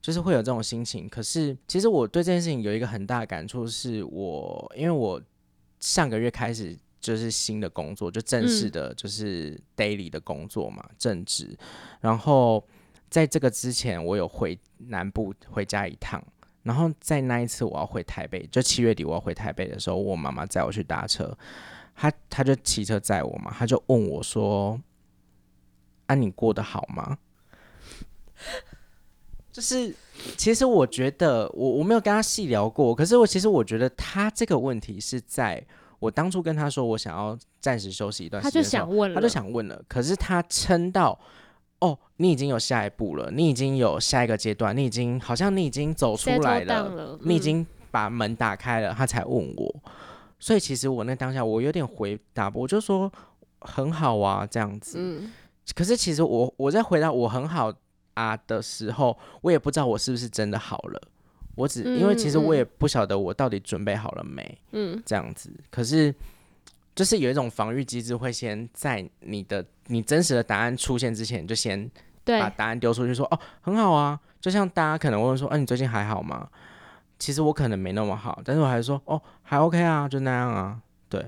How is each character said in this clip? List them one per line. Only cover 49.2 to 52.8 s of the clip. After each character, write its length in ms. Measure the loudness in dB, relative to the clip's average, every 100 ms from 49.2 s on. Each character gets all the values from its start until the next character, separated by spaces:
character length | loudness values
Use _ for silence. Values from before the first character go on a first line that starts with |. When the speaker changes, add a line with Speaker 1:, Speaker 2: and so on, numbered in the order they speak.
Speaker 1:
问 300 | 0 0 0 -4
我。 260 | -6 -6 -12 -20 -20 -20 -20 _
所 140 | 2
以 40 | 2
其 160 | 2
实 140 | -2 -2
我 160 | -2
那 100 | -2
当 180 | -2 -2
下 120 | -2
我 180 | 0 2
有 80 | 2
点 160 | 0 -4
回 320 | -4 -4 -4 _
答 180 | -4 -2
不， 120 | -2
我 60 | 0
就 120 | 0